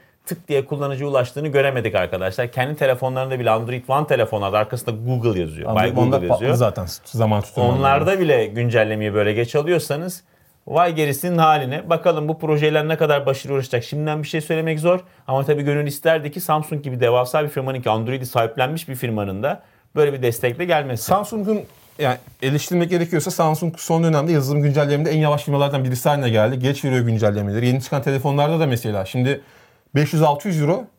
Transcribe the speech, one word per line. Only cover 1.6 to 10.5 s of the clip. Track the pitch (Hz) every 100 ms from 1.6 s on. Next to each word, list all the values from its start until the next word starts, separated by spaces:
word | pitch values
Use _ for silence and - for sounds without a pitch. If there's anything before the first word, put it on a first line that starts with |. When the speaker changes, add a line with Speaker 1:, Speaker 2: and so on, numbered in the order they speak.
| 139 127 110 95
Speaker 1:
arkadaşlar. | 90 92 95 95 123
Kendi | 131 127 147
telefonlarında | 135 123 131 131 131 131
bile | 117
Android | 110 117 123 -
One | 135 151
telefonlarda | 131 110 107 98 104
arkasında | 107 123 - 110 120
Google | 127 117 98
yazıyor. | 82 78 -
Speaker 2:
Android | 107 92
Speaker 1:
By | 127
Google | 123 135
Speaker 2:
One'da | 175
patladı |
Speaker 1:
yazıyor. | - 120
Speaker 2:
zaten | 123 117 98 87 - -
zaman | 117 110 107
tutuyor. | 98 - 123
Speaker 1:
Onlarda | 127 139 139 156 196
bile | 170 131 110
güncellemeyi | 107 120 113 107 107 107
böyle | 101 104
geç | 107 120 151
alıyorsanız | 151 175 156 143 180 180 - _ _